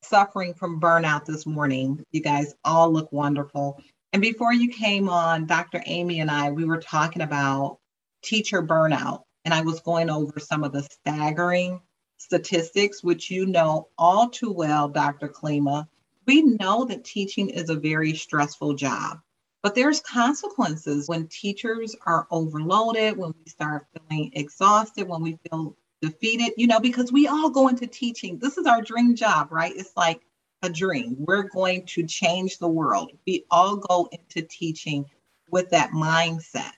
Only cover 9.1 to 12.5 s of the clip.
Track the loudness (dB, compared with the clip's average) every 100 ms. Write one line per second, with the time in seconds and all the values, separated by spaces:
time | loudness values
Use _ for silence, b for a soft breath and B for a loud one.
9.1 | -8 _ _ -2 0 0 -4 -2 0 0
10.1 | -2 -4 -6 -6 -4 -2 -6 -8 -10 -8
11.1 | -2 -2 0 0 0 -2 -6 _ _ _
12.1 | _ -2 -2 0